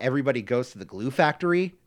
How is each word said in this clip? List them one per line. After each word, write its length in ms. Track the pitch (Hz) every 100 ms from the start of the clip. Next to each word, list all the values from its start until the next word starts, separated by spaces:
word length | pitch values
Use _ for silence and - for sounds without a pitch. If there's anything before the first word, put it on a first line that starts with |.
everybody 400 | 123 139 135 123
goes 300 | 101 123 123
to 80 | 104
the 60 | 92
glue 260 | 95 120
factory. 540 | 131 151 151 180 175 185
And 80 | -